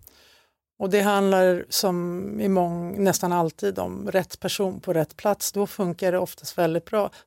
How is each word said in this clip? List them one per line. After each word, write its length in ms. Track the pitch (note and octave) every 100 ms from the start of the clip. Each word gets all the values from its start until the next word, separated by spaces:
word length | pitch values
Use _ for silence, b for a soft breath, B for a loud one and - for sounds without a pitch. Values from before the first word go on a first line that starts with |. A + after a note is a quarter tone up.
| b b b b b b _ -
Och 100 | G3
det 120 | G3+
handlar 640 | G3+ G3+ G3 F#3+ F#3 F3 -
som 720 | - G3 F3+ F3 F3 G3+ G#3+
i 100 | G#3
mång-, 540 | F#3+ F3 E3+ E3+ G3+
nästan 300 | G3 F3 F3+
alltid 460 | F3 E3 - G3+ F#3
om 320 | F2+ - G3+
rätt 280 | F#3 F3+ -
person 400 | F#3 - F#3+ F#3+
på 140 | F#3+
rätt 240 | E3 D3+ -
plats. 340 | G#3+ G3+ -
Då 160 | G3+ G3+
funkar 440 | - F#3 D#3+ F#3
det 80 | F3+
oftast 380 | F3+ - - -
väldigt 280 | E3+ E3 -
bra. 240 | A3 G3+ B